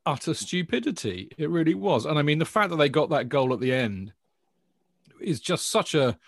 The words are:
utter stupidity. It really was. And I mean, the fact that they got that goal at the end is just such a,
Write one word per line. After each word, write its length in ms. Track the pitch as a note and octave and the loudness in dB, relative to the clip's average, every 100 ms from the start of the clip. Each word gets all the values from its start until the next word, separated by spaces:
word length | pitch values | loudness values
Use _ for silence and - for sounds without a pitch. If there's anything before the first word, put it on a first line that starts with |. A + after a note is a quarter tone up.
| E3 | -4
utter 260 | C3+ - | -4 -4
stupidity. 1000 | D#3 - F3+ E3+ B3 A#3+ F3+ A2 F2+ - - | -6 -4 -4 -2 -2 -2 -4 -6 -6 -10 -6
It 140 | D#3 | -2
really 240 | E3+ D#3+ | 2 2
was. 320 | F#3 G3 C3 C3+ | 2 2 2 2
And 140 | D3+ | 2
I 20 | |
mean, 160 | D3 D3+ | 2 2
the 60 | |
fact 260 | D#3 A3 G3+ | 0 0 0
that 60 | E3 | 4
they 120 | D3 | 4
got 220 | D3+ D3 | 4 2
that 180 | D3 A#2+ | 0 0
goal 240 | C#3 B2+ | 0 2
at 60 | B2 | 0
the 140 | B2+ | 0
end 400 | C3 A#2 F#2+ F#2+ - _ _ _ _ _ _ _ _ _ - | 0 0 -4 -10 -16 _ _ _ _ _ _ _ _ _ -12
is 200 | C4+ C3+ | -6 -6
just 280 | - F3 - | -4 -4 0
such 280 | A3 - D#3 | -2 0 2
a, 200 | C3 - | 2 0